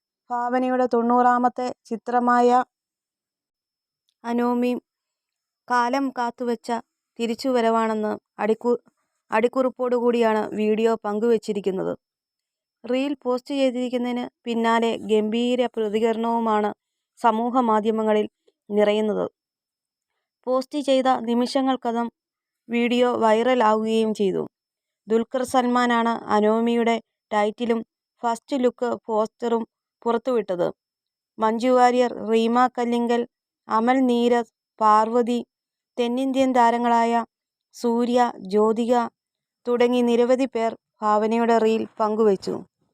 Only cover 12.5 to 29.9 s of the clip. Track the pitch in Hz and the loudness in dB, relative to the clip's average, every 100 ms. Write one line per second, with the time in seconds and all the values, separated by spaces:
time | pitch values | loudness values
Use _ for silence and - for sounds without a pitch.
12.5 | _ _ _ 226 254 277 285 247 247 - | _ _ _ -4 -2 -2 -4 -4 -4 -4
13.5 | 277 262 240 247 254 247 240 247 - 240 | 0 0 0 -4 -4 -4 -4 -8 -12 -6
14.5 | 226 226 233 226 - 196 214 214 233 240 | -2 2 2 0 -2 0 0 0 -2 0
15.5 | 247 240 226 214 214 233 220 233 233 226 | 0 -2 -4 -4 0 0 0 -2 -2 0
16.5 | 214 208 - _ _ _ _ 233 220 240 | 0 -2 -6 _ _ _ _ 0 0 0
17.5 | 262 233 214 214 220 220 214 208 _ _ | 0 2 0 0 -2 0 0 -2 _ _
18.5 | _ - 208 208 214 214 190 175 - _ | _ -4 0 2 2 -2 -2 -4 -8 _
19.5 | _ _ _ _ _ _ _ _ _ 247 | _ _ _ _ _ _ _ _ _ -4
20.5 | 262 262 302 277 262 262 247 226 233 247 | -4 -4 -6 0 2 2 0 0 -2 0
21.5 | 269 262 254 240 233 233 - _ _ _ | 0 -2 -2 -4 -4 -6 -10 _ _ _
22.5 | _ - 233 240 240 247 233 220 220 240 | _ -6 -2 0 2 2 2 2 2 2
23.5 | 254 214 220 220 226 220 214 196 165 147 | 2 2 2 0 0 0 0 -2 -2 -6
24.5 | - _ _ _ _ - 226 226 262 254 | -14 _ _ _ _ -2 -2 0 -4 0
25.5 | 262 247 247 240 233 233 226 - 208 214 | 0 2 2 2 2 0 -4 -2 2 2
26.5 | 226 233 233 233 226 - _ _ 214 214 | 2 0 0 0 -2 -6 _ _ -2 -2
27.5 | 214 240 226 - _ _ _ 233 226 - | -2 -4 -4 -6 _ _ _ -6 -6 -4
28.5 | 285 247 - 240 226 - 214 220 - 233 | -2 -2 -2 -4 -6 -4 -2 -2 -4 -4
29.5 | 226 226 _ _ | -2 -4 _ _